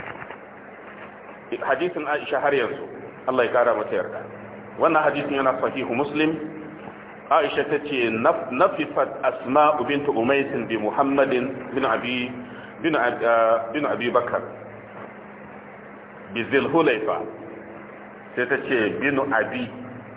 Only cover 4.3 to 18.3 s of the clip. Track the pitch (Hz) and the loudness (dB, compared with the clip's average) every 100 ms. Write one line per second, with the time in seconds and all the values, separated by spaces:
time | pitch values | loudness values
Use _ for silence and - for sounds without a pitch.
4.3 | - - - - - 151 160 151 139 143 | -12 -14 -14 -14 2 4 6 4 2 0
5.3 | 139 135 127 123 131 117 117 143 147 156 | 2 2 2 0 -2 -2 0 0 2 2
6.3 | 160 - - - - - - - - - | 0 -6 -10 -12 -14 -14 -14 -16 -16 2
7.3 | 151 143 - 139 147 147 135 117 110 135 | 4 4 2 0 0 0 0 2 4 4
8.3 | - - 127 190 - 147 156 135 - 131 | 2 0 2 2 2 -2 0 0 0 -2
9.3 | - 120 143 151 151 123 143 143 110 120 | -2 2 6 6 6 2 0 2 2 4
10.3 | 139 117 110 110 113 104 120 139 139 131 | 4 2 -2 -2 -2 0 2 2 4 4
11.3 | 127 127 - - 135 131 110 117 123 123 | 2 0 -6 -6 -2 0 0 0 -2 -4
12.3 | - - - - - 170 147 120 113 113 | -6 -12 -14 -16 -4 0 2 2 2 4
13.3 | 117 113 113 - 151 143 107 120 117 120 | 6 6 4 2 -2 0 0 2 2 2
14.3 | 95 90 - - - - - - - - | -2 -4 -10 -14 -16 -16 -16 -16 -16 -18
15.3 | - - - - - - - - - - | -18 -18 -18 -18 -18 -18 -18 -18 -18 -8
16.3 | 104 113 139 123 160 151 110 107 82 - | -6 2 2 4 4 4 4 0 -2 -4
17.3 | - - - - - - - - - - | -10 -14 -14 -14 -16 -16 -16 -16 -18 -10